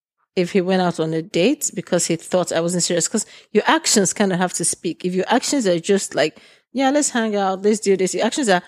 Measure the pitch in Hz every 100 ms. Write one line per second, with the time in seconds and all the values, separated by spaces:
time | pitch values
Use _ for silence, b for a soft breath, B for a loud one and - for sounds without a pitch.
0 | _ _ _ - 175 202 175 190 180 170
1 | 160 160 165 - 190 302 - 202 - 180
2 | - 165 - 180 170 160 170 180 - 170
3 | 160 220 - B B 208 226 311 - 220
4 | 185 - 202 180 185 - 170 - 180 156
5 | 185 185 185 240 - 285 202 175 165 196
6 | - - 156 - B B B 240 269 294
7 | 285 247 226 202 196 190 202 214 196 190
8 | 185 - 220 - 247 180